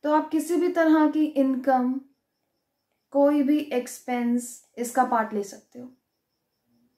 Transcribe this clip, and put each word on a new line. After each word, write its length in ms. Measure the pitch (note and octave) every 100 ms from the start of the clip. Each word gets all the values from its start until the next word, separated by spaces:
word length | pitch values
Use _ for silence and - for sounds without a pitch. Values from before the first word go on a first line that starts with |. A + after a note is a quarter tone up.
तो 80 | D4
आप 180 | D4+ D4+
किसी 260 | D#4+ D4+ F4
भी 120 | F4
तरह 420 | E4+ D#4+ D#4 D4+
की 160 | D#4 D4+
income, 760 | C#4 C4+ B3+ C4 C4 B3 C4 - _ _ _ _ _ _ _ _ _ _
कोई 320 | C#4 C#4+ D4
भी 140 | C4+ D4+
expense, 1040 | D4 B3 B3 - - B3 A#3+ A#3+ A#3+ - _ -
इसका 280 | A#3+ - B3+
part 280 | A#3 G#3+
ले 100 | G#3+
सकते 360 | G3 - _ B3
हो। 140 | B3+ _ _ _ _ _ _ _ _ _ _